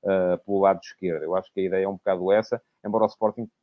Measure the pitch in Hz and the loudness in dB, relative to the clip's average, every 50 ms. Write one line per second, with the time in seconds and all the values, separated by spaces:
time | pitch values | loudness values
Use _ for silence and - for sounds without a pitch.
0 | - 98 95 95 90 90 90 87 - 101 101 98 98 98 95 87 - - - - | -2 0 0 2 2 2 0 -2 -2 -2 0 4 4 4 4 2 -2 -16 -12 -8
1 | 92 90 82 76 78 82 90 95 - - - 98 95 92 92 95 95 98 98 92 | -6 -4 -4 -4 -4 -4 -4 -4 -4 -6 -6 -4 -4 -2 0 0 -2 -2 -4 -4
2 | - 101 95 90 90 95 101 107 110 - - - _ _ _ _ - 104 104 113 | -2 -2 -2 0 0 2 2 2 2 0 -4 -8 _ _ _ _ -8 -4 0 2
3 | 110 107 - - 110 107 104 - 113 107 _ _ | 0 0 0 0 -4 -2 -2 -4 -10 -12 _ _